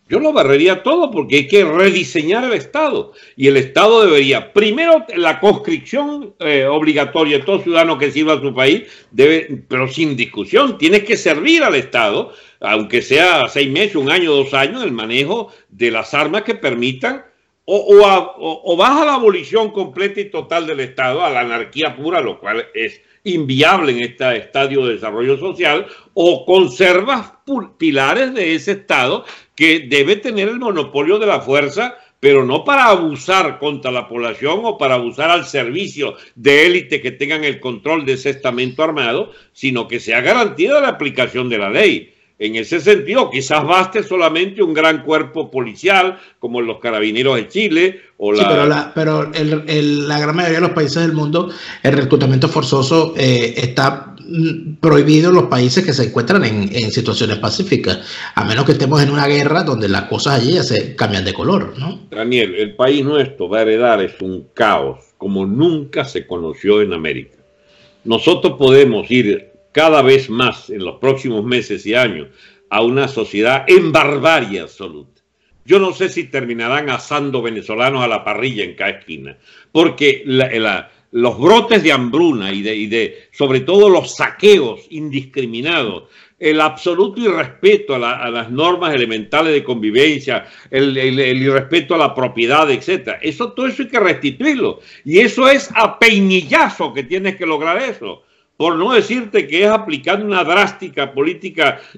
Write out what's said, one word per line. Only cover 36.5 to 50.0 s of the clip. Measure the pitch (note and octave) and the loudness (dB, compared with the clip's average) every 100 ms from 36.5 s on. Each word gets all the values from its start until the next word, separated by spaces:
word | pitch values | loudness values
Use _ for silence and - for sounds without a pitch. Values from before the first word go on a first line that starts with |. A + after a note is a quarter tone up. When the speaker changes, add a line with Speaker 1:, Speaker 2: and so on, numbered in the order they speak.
| C#3+ F3 | 6 6
Speaker 1:
élites | F3 C3+ D#3 | 2 -2 -6
que | B2+ | -6
tengan | B2+ C#3+ D#3 | -8 -6 -4
el | D3 C3 | -4 -6
control | C3 A2 D3 D#3+ C3+ | -10 -8 -4 -2 -2
de | |
ese | B2+ C#3+ | -2 -4
estamento | C3+ C3 A#2+ B2+ C3 | -4 -4 -4 -6 -2
armado, | D#3+ D3+ A#2+ C#3 G#3+ - _ | -2 0 -2 -2 -6 -12 _
sino | _ C3+ A#2+ G#2 | _ -4 -2 -4
que | A2+ | -8
sea | G#2+ A#2 | -2 0
garantía | D#3+ A#3+ G#3+ C3+ G3+ D4 | 2 2 0 0 2 2
de | |
la | C4+ | 0
aplicación | - D3 C3 A2+ B2 B2 | -2 -6 -2 -2 -2 -4
de | A2 | -2
la | G2 | -2
ley. | C3 G#3 G2 - _ _ _ | 2 2 0 -8 _ _ _
En | G#2+ A2+ | -6 -6
ese | G#2+ E3 | -4 0
sentido, | D#3 G3+ C#3+ B3 A3+ | 2 2 2 -2 -2
quizás | C3+ C3 D3+ | -4 -2 -2
baste | D3 F#3 F#3 A3 | 2 0 0 -4
solamente | G3+ F#3 E3 D#3+ G3 G3+ | -4 0 0 0 -4 2
un | F3 | 2
gran | D#3 D#3+ D#3 | 4 2 0
cuerpo | C3+ D#3 D3+ D#3+ C#3+ | 0 -2 -2 -8 -6
policial, | B2+ A#2 G2+ F3 F#3+ F#3 F#3 - _ | -6 -6 -4 0 2 0 -4 -18 _
como | A#2 A#2+ | -6 -4
los | A#2 A2 | -4 -4
Carabineros | A#2+ A2 G#2+ A2 C3 B2 | -4 -2 0 0 0 0
de | G#2 | -2
Chile, | G3 G#3 D#3+ F#3 F#3+ - - | -2 0 2 0 -2 -18 -6
o | G#2 G#2 | -2 2
Speaker 2:
Sí, | |
Speaker 1:
la | G2 | 2
Speaker 2:
pero | G2 D3 | 2 2
la, | D3+ D3 | 0 -4
pero | E3 D#3 D3+ D3+ | -4 -2 -2 -4
el, | E3 D3+ D#3 D3+ | -4 -2 -2 -2
el, | D3+ D3 D3 | -2 0 -2